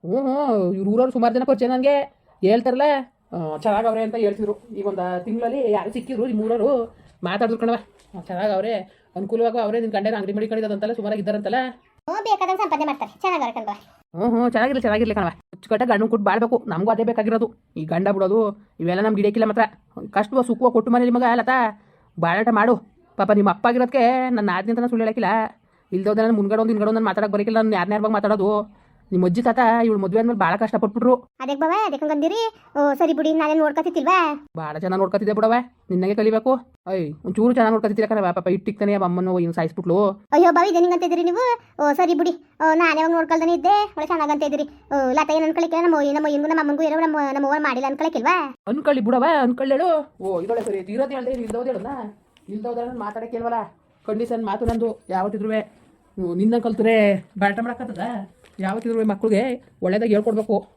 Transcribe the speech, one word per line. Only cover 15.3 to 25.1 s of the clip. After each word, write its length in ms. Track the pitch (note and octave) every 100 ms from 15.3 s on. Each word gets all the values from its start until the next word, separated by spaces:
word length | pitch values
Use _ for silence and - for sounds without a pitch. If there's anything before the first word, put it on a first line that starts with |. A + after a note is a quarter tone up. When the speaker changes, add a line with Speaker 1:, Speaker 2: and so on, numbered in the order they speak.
| - _ - - G#3+ A#3+
Speaker 1:
ಗಂಡನ್ 180 | G3+ A3
ಕೊಟ್ಟು 160 | A3+
ಬಾಳ್ಬೇಕು, 400 | G3+ G#3 A3+ A#3+ A#3+
ನಮ್ಗೂ 240 | D#3+ G#3
ಅದೇ 140 | A3
ಬೇಕಾಗಿರೋದು. 500 | A3+ A#3 G#3+ A3+ A3+ - _ E3
ಈ 80 |
ಗಂಡ 240 | D#3 F3 G3
ಬಿಡೋದು 600 | G3 F#3+ A3 G#3+ G#3 _ -
ಇವೆಲ್ಲ 200 | E3 F#3
ನಮ್ಗೆ 160 | G#3+ G#3
ಹಿಡಿಯಕ್ಕಿಲ್ಲ 300 | G#3 G#3+ G#3+
ಮಾತ್ರ. 160 | G#3+ G#3+ - _ - -
ಕಷ್ಟವ 320 | G3 G#3 C4
ಸುಖವ 280 | B3 A#3 B3
ಕೊಟ್ಟು 220 | A#3+ A3
ಮನೆ 120 | A#3+
ನಿಮಗ 180 | B3 A#3+ A#3+
ಲತಾ, 460 | A#3+ A3+ B3+ A3+ G#3 _ _ _ -
ಬಾಳಾಟ 280 | E3+ F#3 A3+
ಮಾಡು. 280 | A3 A3+ A#3 - _ _ -
ಪಾಪ 160 | G3
ನಿಮ್ಮ 180 | G#3 G3
ಅಪ್ಪ 160 | F3 A#3+
ಆಗಿರೋದಕ್ಕೆ 640 | B3 B3 C4+ A#3 B3+ B3+
ನನ್ನ 200 | A#3+ G#3
ಆದ್ನಿ 200 | F3+ G3+
ಅಂತ 80 | A#3
ನಾನ್ 100 | A#3+
ಸುಳ್ಳು 140 | A#3
ಹೇಳಕ್ಕಿಲ್ಲ. 480 | A3